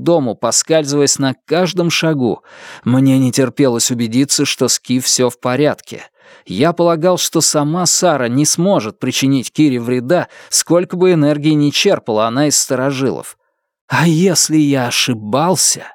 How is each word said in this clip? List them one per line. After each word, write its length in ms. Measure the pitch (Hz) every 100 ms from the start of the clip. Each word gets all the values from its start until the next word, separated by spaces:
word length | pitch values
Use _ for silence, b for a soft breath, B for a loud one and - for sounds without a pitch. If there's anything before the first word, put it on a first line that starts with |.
дому, 340 | 135 170 127 101
поскальзываясь 840 | 117 - - 160 139 147 139 -
на 160 | 135 127 -
каждом 440 | 160 180 175 170
шагу. 540 | - 160 147 120 - B B B B
Мне 340 | - 131 135 135
не 140 | 127
терпелось 580 | 123 127 - 139 117 -
убедиться, 540 | 120 113 120 143 -
что 240 | 143 - 127
с 100 | -
Ки 220 | - 127
все 300 | - - 123
в 100 | -
порядке. 640 | 127 127 147 - - - - b b b -
Я 260 | 92 160
полагал, 460 | 165 170 165 180 175
что 220 | - 165
сама 460 | - 151 147 170 170
Сара 420 | - 180 143 117
не 160 | 127
сможет 540 | 147 - 185 180 107 -
причинить 540 | 127 - 135 139 110
Кире 280 | - 151 123
вреда, 480 | 117 127 120 175 - B B
сколько 460 | - - 170 170 180
бы 160 | 185
энергии 380 | 170 147 147 151
ни 200 | 151 147
черпала 560 | - 202 165 - 107 113
она 220 | 123 147
из 100 | -
старожилов. 800 | - 127 135 131 131 69 - - _ _ _ _ -
А 180 | - 170
если 500 | 156 190 160 - 156
я 320 | 147 139 123
ошибался? 960 | - - 113 104 127 170 185 - - -